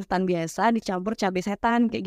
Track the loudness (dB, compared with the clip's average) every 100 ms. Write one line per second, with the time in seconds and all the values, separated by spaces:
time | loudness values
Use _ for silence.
0 | -2 0 2 0 -2 0 2 2 0 -4
1 | -4 -2 -2 0 -4 -2 2 4 2 0